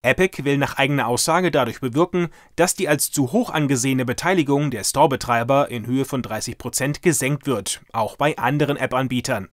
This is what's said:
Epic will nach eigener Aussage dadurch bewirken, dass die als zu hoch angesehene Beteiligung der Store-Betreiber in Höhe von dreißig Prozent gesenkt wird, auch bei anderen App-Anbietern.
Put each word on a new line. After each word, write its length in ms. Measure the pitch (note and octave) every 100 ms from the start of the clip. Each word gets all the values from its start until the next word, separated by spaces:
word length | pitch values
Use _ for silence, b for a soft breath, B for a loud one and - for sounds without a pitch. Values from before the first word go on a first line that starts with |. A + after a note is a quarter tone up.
| B2
Epic 380 | C3 F#3+ -
will 140 | C#3 C#3
nach 180 | C3 -
eigener 320 | C#3 C#3+ A2+
Aussage 420 | A#2+ - E3 F3+
dadurch 300 | D3+ A#2+ A2
bewirken, 480 | C3 B2 F3 F3+ E3+ b b -
dass 180 | E3+ -
die 140 | F3+
als 200 | D3+ -
zu 220 | - B2+
hoch 180 | G#3+ A#3+
angesehene 540 | D#3+ D3 C3+ C3 C3
Beteiligung 680 | B2 B2 E3+ F#3+ C#3 C#3 D3
der 140 | A#2
Store-Betreiber 880 | F#2+ C#3 D#3 C3 - A#2 A#2 C#3 C#3+
in 140 | A#2+ G#2+
Höhe 180 | C3
von 180 | C3+ C3+
dreißig 360 | A2+ A2 A2+ -
Prozent 460 | B2 - C#3 D3
gesenkt 440 | F3+ D3 C3 C#3+ -
wird, 320 | A#2 F#2+ - -
auch 240 | A#2 G#2+ -
bei 200 | C#3+ D#3+
anderen 380 | B2 D3 C#3+ C#3+
App-Anbietern. 720 | C3 B2+ C3 B2 C3 A#2 F#2+